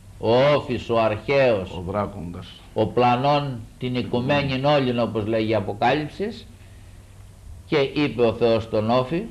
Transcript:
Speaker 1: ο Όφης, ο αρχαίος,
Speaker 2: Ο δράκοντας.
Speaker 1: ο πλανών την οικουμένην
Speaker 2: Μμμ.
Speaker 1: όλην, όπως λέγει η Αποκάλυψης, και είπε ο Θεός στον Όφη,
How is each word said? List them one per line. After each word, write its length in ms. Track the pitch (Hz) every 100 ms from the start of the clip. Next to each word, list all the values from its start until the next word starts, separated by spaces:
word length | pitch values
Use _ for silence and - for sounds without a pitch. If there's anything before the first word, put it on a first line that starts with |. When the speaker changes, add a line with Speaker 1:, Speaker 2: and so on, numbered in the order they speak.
| - -
Speaker 1:
ο 180 | 104 120
Όφης, 540 | 139 143 - 117 -
ο 100 | 113
αρχαίος, 720 | 110 104 - 139 131 104 87
Speaker 2:
Ο 120 | 80 87
δράκοντας. 600 | 101 98 101 82 87 90 - -
Speaker 1:
ο 120 | - 107
πλανών 720 | - 123 123 139 147 139 120 110 -
την 160 | 127
οικουμένην 640 | 123 101 120 127 143 139 131
Speaker 2:
Μμμ. 60 | 143
Speaker 1:
όλην, 240 | 147 127 120
όπως 260 | 113 110 104
λέγει 240 | 113 110
η 40 |
Αποκάλυψης, 920 | 110 101 107 120 147 151 - 208 - - - - - - - - - - - - - -
και 100 | 156
είπε 460 | 135 147 143 113
ο 100 | 117
Θεός 300 | 110 120 113
στον 280 | 110 110 107
Όφη, 320 | 127 127 165 226